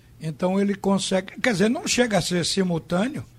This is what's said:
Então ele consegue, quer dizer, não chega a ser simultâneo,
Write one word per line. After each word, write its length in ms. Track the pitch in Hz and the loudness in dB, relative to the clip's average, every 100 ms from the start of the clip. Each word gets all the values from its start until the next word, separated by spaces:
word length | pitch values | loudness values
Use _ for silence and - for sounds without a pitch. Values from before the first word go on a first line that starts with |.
| - - | -20 -12
Então 400 | 156 143 180 196 | -10 -2 0 2
ele 140 | 202 196 | 0 0
consegue, 580 | 196 190 - 185 190 - | 0 0 2 -2 -2 -4
quer 100 | 254 | -2
dizer, 180 | 180 214 | 2 2
não 160 | 311 311 | 2 0
chega 340 | - 240 196 | 2 2 2
a 20 | |
ser 240 | - 180 156 | 0 0 0
simultâneo, 800 | 196 185 160 - 175 247 294 - | 0 0 -2 -2 -2 -2 -4 -10